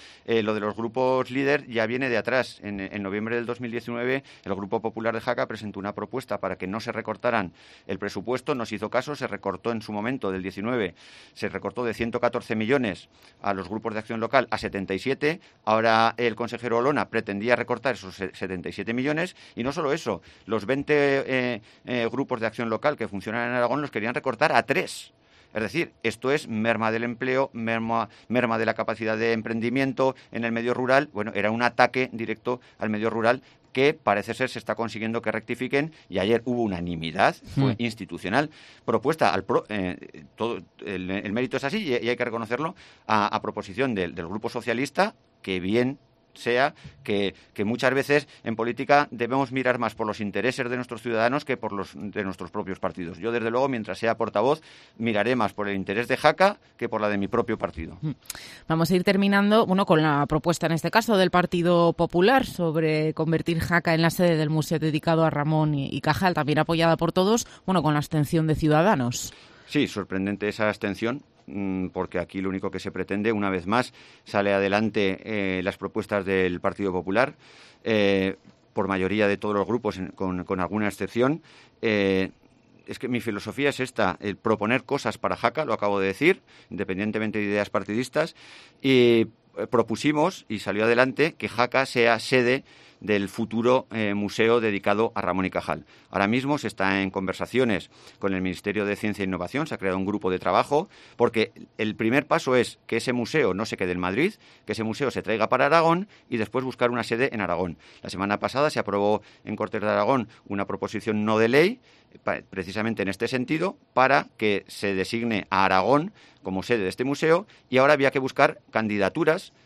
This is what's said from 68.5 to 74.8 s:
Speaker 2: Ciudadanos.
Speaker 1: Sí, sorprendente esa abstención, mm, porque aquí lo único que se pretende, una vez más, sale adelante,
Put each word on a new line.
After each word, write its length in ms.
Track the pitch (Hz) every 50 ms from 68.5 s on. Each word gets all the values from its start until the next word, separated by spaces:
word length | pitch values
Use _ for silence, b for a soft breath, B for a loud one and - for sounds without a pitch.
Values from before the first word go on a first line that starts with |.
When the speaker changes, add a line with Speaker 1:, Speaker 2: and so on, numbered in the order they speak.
| 151
Speaker 2:
Ciudadanos. 760 | - 160 151 151 151 170 208 220 139 123 120 123 - - - - B B B B B B
Speaker 1:
Sí, 200 | - - 147 127
sorprendente 640 | - - 107 92 - 95 95 95 101 101 92 104 104
esa 200 | 101 - 110 107
abstención, 540 | 101 - - 101 98 - 110 113 127 143 - _ _ _ _
mm, 420 | - 71 101 98 95 95 95 92 90
porque 300 | - 95 90 82 - 90
aquí 220 | 85 - - 98
lo 80 | 95 95
único 220 | 92 95 104 95
que 80 | 87 92
se 120 | - 101
pretende, 420 | 80 92 90 - 95 101 104 113 113
una 180 | 104 101 98
vez 160 | 95 92 85
más, 260 | 92 107 123 123 - - B B B B B B
sale 280 | B - 104 101 101 98
adelante, 640 | - 98 98 98 104